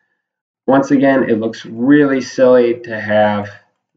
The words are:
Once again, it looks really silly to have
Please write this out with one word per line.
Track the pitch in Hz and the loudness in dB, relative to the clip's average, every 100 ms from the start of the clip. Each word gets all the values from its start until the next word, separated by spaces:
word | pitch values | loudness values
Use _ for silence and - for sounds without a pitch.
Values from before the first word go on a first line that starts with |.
| _ _ _ _ _ _ - | _ _ _ _ _ _ -2
Once | 135 139 | 0 2
again, | 139 139 135 113 | 2 2 0 0
it | 110 | -2
looks | 113 - | -4 -8
really | 117 113 127 147 143 135 | -14 -4 2 4 4 -2
silly | 123 - 127 127 120 117 | -6 0 4 4 2 -2
to | - 110 | -8 -10
have | 104 107 107 104 98 - _ _ _ | -2 0 0 -2 -8 -14 _ _ _